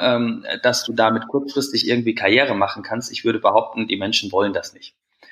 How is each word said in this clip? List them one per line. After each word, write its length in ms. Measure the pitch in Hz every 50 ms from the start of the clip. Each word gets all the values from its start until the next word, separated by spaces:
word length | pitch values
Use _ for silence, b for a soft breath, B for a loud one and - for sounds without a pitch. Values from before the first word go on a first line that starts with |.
ähm, 440 | - 127 120 120 120 117 113 - - - - - -
dass 200 | 123 120 - -
du 100 | 120 113
damit 340 | 113 110 110 113 113 - -
kurzfristig 600 | - 143 139 - - 143 135 - - - - -
irgendwie 280 | 120 120 117 113 110
Karriere 400 | - 101 98 110 127 139 135 107
machen 260 | 101 101 98 - 104
kannst. 300 | 95 - 113 117 117 -
Ich 120 | - - -
würde 140 | 117 113 107
behaupten, 500 | - 101 101 113 113 - - 117 107 -
die 100 | 101 98
Menschen 340 | 98 104 107 - 101 95
wollen 200 | 90 95 101 101
das 220 | 92 87 - - _
nicht. 220 | - - - _ _ _ _ B B B B